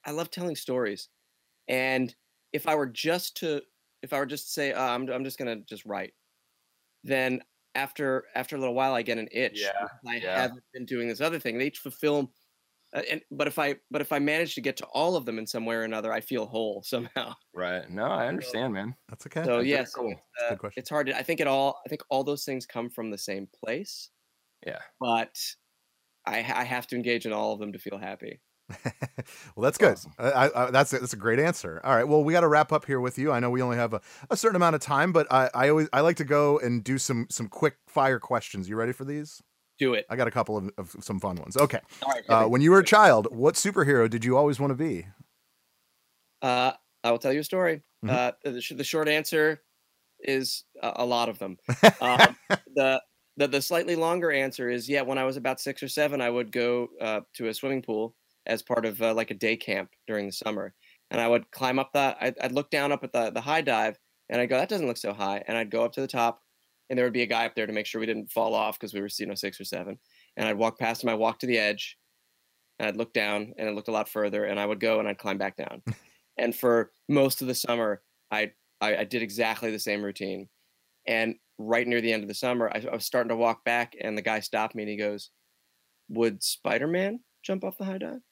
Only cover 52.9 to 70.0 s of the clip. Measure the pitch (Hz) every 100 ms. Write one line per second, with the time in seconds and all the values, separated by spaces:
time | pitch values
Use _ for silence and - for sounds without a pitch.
52.9 | 131 - _ _ - 143 139 - 170 170
53.9 | 165 165 180 170 139 135 - 123 123 117
54.9 | 143 127 135 131 135 127 131 - 135 135
55.9 | - 147 139 120 120 117 123 120 123 120
56.9 | - 113 107 - - 113 110 135 135 120
57.9 | 107 113 _ _ _ - 110 - 120 113
58.9 | 101 113 110 110 101 110 113 - 98 92
59.9 | _ - 107 101 - 110 104 98 _ _
60.9 | _ _ 110 117 117 - - 131 131 135
61.9 | 143 135 - 131 131 131 127 147 151 143
62.9 | 143 131 123 110 123 123 160 143 113 110
63.9 | 104 _ _ - 120 123 131 175 208 139
64.9 | 113 107 101 98 101 - 113 107 113 117
65.9 | 139 135 127 117 - _ _ _ _ _
66.9 | 127 123 120 117 117 113 - 107 107 107
67.9 | 110 110 110 104 - 110 110 107 - 107
68.9 | 101 104 - 101 98 101 - 95 90 92
69.9 | 98